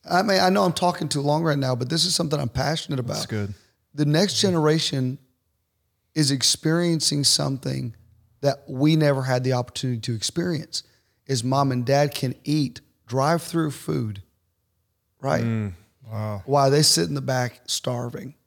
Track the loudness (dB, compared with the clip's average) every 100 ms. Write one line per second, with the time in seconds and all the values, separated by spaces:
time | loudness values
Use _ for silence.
0 | 2 0 4 4 4 4 2 2 0 0
1 | -4 -2 0 2 2 0 0 -2 -2 -2
2 | 0 0 -2 -2 -2 -2 -2 -2 -4 -6
3 | -4 -6 -4 -4 -4 -8 _ _ _ -2
4 | 2 2 2 2 0 2 2 2 0 -2
5 | -2 -4 _ _ _ _ _ _ _ _
6 | _ -2 0 2 0 0 0 2 2 0
7 | 0 0 0 0 0 -4 -4 -6 -6 -10
8 | _ _ _ _ -2 -2 -8 0 4 4
9 | 4 2 0 0 2 0 -2 -6 -4 -4
10 | -4 -4 -4 -4 -2 -4 -6 -12 -12 _
11 | _ _ -4 -2 2 2 2 0 2 4
12 | 2 0 -4 -4 -2 0 0 -4 _ _
13 | _ 0 2 0 0 -2 -2 -4 -6 -4
14 | -4 -8 -16 _ _ _ _ _ _ _
15 | _ _ -2 0 0 -2 -4 -8 _ _
16 | -12 -8 -6 -6 0 2 4 4 4 2
17 | 0 -2 -2 -2 -2 -6 -8 -6 -4 -4
18 | -6 -10 -14 -18